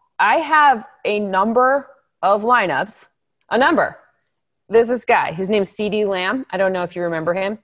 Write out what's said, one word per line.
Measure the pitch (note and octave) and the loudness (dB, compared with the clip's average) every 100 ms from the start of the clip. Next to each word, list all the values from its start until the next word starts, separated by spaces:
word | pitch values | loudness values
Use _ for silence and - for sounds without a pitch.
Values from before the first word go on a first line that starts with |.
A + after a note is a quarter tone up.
| _ - | _ -2
I | G3 C#4+ | 0 0
have | D4 D#4 D4 A#3 - _ | 2 4 4 2 -2 _
a | - G#3 | -6 -4
number | G3+ F#3 G#3+ A3+ B3+ C#4 C4+ _ _ _ | -2 0 0 2 2 2 -4 _ _ _
of | F3+ G3+ | 0 0
lineups, | A3 B3 F#3 C#3 F#3+ - - _ _ _ - | 2 0 2 -2 -4 -10 -20 _ _ _ -4
a | A3+ | 0
number. | C#4+ C#4+ D3 - _ _ _ _ _ _ - | 2 2 0 -4 _ _ _ _ _ _ 0
There's | G#3+ A3+ | 2 2
this | A#3+ | 0
guy, | - G#3+ D3 | 0 0 0
his | E3 F#3+ | -4 -2
name's | G#3+ F#3+ | 0 -2
C | - G#3 | -4 -4
D | G#3 | -2
Lamb. | G#3 F#3 F#3 B3+ C4 | -2 -2 -2 -4 -6
I | F#3 | -2
don't | F#3+ | -2
know | F#3 | -2
if | F3 | -6
you | F3 | -6
remember | F3 E3 D#3+ | -4 -4 -2
him, | F3+ G3 G#3+ | -2 -4 -6